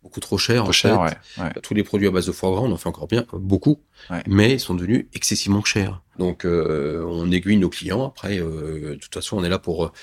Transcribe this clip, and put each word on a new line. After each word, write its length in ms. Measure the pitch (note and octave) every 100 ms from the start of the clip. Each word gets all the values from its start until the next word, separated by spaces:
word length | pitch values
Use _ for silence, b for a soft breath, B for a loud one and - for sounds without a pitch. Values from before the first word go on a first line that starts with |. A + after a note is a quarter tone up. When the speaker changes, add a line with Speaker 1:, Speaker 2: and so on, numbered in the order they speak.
Speaker 1:
beaucoup 160 | - -
trop 180 | - G2+
chers, 260 | - A#2+
Speaker 2:
Trop 60 | G2+
Speaker 1:
en 20 |
Speaker 2:
cher, 340 | - A2+ G#2+ E2
Speaker 1:
fait. 340 | D#2 - -
Speaker 2:
ouais, 60 | E2+
ouais. 140 | -
Speaker 1:
Tous 100 | -
les 100 | G#2
produits 220 | G2 G#2
à 60 | G2
base 140 | F#2
de 80 | F2+
foie 180 | - F#2+
gras, 80 | F#2
on 120 | B2+
en 20 |
fait 140 | E2+ E2+
encore 180 | D#2+ D2+
bien, 180 | A#2 -
euh, 40 | F#2
beaucoup, 420 | F#2+ F#2+ C#3+ D3+ _ B B
Speaker 2:
Ouais. 120 | F3 -
Speaker 1:
mais 260 | G2 A2
ils 40 | C3+
sont 140 | -
devenus 320 | F2+ F2+ A#2+ -
excessivement 500 | - - G#2+ G2+ G2+
chers. 380 | G2+ G#2+ G2 F#2+ _ -
Donc, 240 | F2+ E2+
euh, 640 | F2+ E2+ D#2 D#2 D2 D#2+ E2
on 220 | E2+ F2
aiguille 240 | F2+ F#2
nos 140 | G#2 F2
clients. 360 | - E2+ G2+
Après, 340 | C#3 - G2 G2
euh, 560 | E2 D#2+ D2+ D#2 D2+
de 0 |
toute 180 | C#2+ -
façon, 240 | F#2 - G#2
on 60 |
est 40 | F2
là 80 | F#2
pour, 280 | - E2
euh, 60 | E2 B